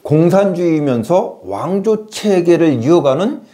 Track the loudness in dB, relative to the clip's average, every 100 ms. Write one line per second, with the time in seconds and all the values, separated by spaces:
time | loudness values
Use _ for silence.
0 | 0 2 4 2 0 0 -2 0 0 -2
1 | 0 -2 -2 -10 -12 -8 -4 -4 -2 -2
2 | -4 -6 0 0 2 2 2 0 2 2
3 | 2 0 -2 -6 -14